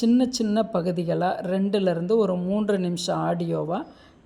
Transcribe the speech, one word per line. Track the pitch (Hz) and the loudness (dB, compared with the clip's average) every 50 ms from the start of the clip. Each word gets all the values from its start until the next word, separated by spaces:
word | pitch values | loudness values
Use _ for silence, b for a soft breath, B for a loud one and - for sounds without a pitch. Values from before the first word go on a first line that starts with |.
சின்ன | 233 226 240 247 262 247 254 - | 2 4 4 4 4 2 0 -2
சின்ன | 226 208 208 220 214 220 - | 0 0 2 0 0 0 -2
பகுதிகளா | 180 165 185 170 180 170 165 165 160 175 185 - - - 180 190 | -2 -2 0 -2 -2 -2 0 0 0 0 0 -2 -2 -2 -2 0
ரெண்டுலேருந்து | 190 196 202 196 208 196 180 170 165 175 180 220 226 208 | 0 0 0 0 2 2 2 0 0 0 2 2 2 2
ஒரு | 190 180 180 180 185 | 2 0 -2 -2 -2
மூன்று | 202 214 214 202 208 185 180 | 0 0 0 0 0 0 0
நிமிஷம் | 175 175 165 - 185 165 160 160 165 | -2 -2 -2 -2 -2 -2 -2 0 0
ஆடியோவா | 175 170 175 165 165 156 151 151 175 226 320 B B B B B B B - | -2 -2 -2 -2 -2 -2 -2 -2 -4 -6 -6 B B B B B B B -4